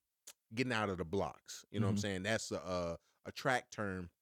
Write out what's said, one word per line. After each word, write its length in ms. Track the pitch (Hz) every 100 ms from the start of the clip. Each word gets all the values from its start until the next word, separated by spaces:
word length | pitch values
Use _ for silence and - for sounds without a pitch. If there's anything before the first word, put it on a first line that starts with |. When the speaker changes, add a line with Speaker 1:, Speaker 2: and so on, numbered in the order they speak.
| _ _ - - -
Speaker 1:
getting 200 | 113 127
out 160 | 113 104
of 80 | 90
the 80 | 82
blocks. 600 | 98 80 - - - -
You 80 | 101
know 60 | 98
Speaker 2:
Mm-hmm. 0 |
Speaker 1:
what 40 |
I'm 60 | 101
saying? 220 | 104 95
That's 280 | 98 110 -
a, 60 | 95
a, 420 | 80 90 85 82 _ _ -
a 60 |
track 380 | - 147 123 -
term 380 | - 101 92 87 _